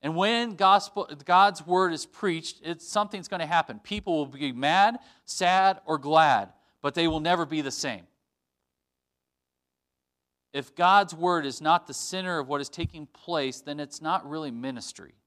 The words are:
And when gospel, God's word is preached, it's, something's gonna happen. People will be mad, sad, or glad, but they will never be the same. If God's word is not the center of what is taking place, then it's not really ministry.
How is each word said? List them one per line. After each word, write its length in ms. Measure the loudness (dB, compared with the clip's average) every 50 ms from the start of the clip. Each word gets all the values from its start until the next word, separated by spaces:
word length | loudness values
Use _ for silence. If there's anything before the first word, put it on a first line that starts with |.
And 140 | -6 -4 -2
when 400 | 0 0 2 2 0 -2 -4 -2
gospel, 520 | 2 6 6 6 6 4 -2 _ -10 -10 -10 -12 -16 -2
God's 400 | 4 6 6 6 6 4 -2 -4
word 280 | 0 2 2 2 2
is 120 | 0 -4 -8
preached, 560 | -12 _ -4 -2 -2 -2 -2 -6 -10 -14 _
it's, 240 | -10 -10 -10 -10 -10
something's 420 | -4 -2 -2 -2 -2 -6 -12 -10 -8
gonna 180 | -8 -6 -4
happen. 320 | 2 2 2 2 0 -8 -14
People 400 | _ -8 -8 -6 -2 -2 -2 -2
will 80 | -2
be 260 | -4 -6 -6 -6 -6
mad, 460 | -4 0 0 2 4 4 4 4 2 -2 -14 _ _ _ _
sad, 560 | -12 -6 0 0 2 4 4 4 4 2 0 _
or 100 | -4 -4
glad, 560 | -2 0 4 6 6 6 6 4 2 0 -4 -12 _ _ _ _ _
but 120 | -6 -4 -2
they 120 | 0 0
will 140 | 0 0 0
never 260 | 0 0 2 0 0
be 140 | -2 -4 -4
the 100 | -4 -4
same. 360 | -6 -6 -6 -6 -8 -8 -14 _ _ _ _ _ _ _ _ _ _ _ _ _ _ _ _ _ _ _ _ _ _ _ _ _ _ _ _ _ _ _ _ _ _ _ _ _ _ _ _ _ _ _ _ _ _ _ _ _
If 220 | -10 -10 -10 -10 _
God's 400 | 2 4 6 6 6 4 2 -4
word 320 | -2 0 0 0 0 -2
is 140 | -4 -8 -4
not 260 | 0 2 2 2 0
the 80 | -6 -12
center 440 | -10 -10 -8 -6 -6 -6 -4 -4 -4
of 100 | -4 -2
what 120 | -4 -4
is 80 | -4 -6
taking 380 | -8 -8 -8 -8 -8 -12 -18
place, 540 | -18 _ _ _ -4 -2 -2 -2 -2 -6 -8
then 200 | _ -12 -10 -10
it's 220 | -10 -12 -12 -10
not 260 | -6 -4 -4 -4 -4 -6
really 220 | -8 -8 -8 -8
ministry. 640 | -8 -8 -8 -8 -8 -8 -12 -14 -16 -16 -20 -20 _ _ _